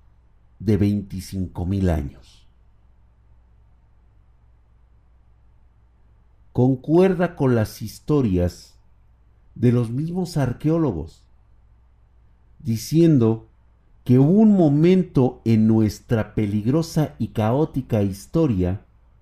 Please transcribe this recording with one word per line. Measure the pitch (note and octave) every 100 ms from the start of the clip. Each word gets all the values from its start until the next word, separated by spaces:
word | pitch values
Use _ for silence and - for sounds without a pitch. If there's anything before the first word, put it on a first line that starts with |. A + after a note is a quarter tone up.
| _ _ _ _ _ -
de | G2 G2+
veinticinco | G2+ G#2 G2 F#2+ - G2 F2+ - F2
mil | G2 F#2+
años. | D#2 C#2+ - - - _ _ _ _ _ _ _ _ _ _ _ _ _ _ _ _ _ _ _ _ _ _ _ _ _ _ _ _ _ _ _ _ _ _ _ _ _ _ _ _ _
Concuerda | - B2+ C3 - D#3+ F#3+ F3 F3 -
con | C3+ A#2
las | G#2+ -
historias | G#2+ - - D3+ A#2+ F2+ F2 - - _ _ _ _ _ _ _ _ -
de | A#2+
los | A#2+ A2+
mismos | B2 D#3+ F3+ F3 D#3
arqueólogos, | B2+ A#2+ D3 E3 D3+ E2+ D#2 - _ _ _ _ _ _ _ _ _ _ _ _ _ -
diciendo | - A2 - D#3 E3+ D3 A2+ A2+ - _ _ _ _ _
que | - B2
hubo | C#3+ G3
un | A3 G3+
momento | D#3+ C#3+ E3 F#3+ F3+ - B2 - A2+
en | A2+ A2
nuestra | A2 G#2+ - - A#2 G#2 -
peligrosa | G#2+ G#2 G#2 D3 D#3+ D#3+ C#3+ -
y | A2
caótica | - G#2+ B2+ D#3 D3 - A2+
historia | G2+ F#2+ - E3 D#3 G2 F2+ G2+ - _ _ _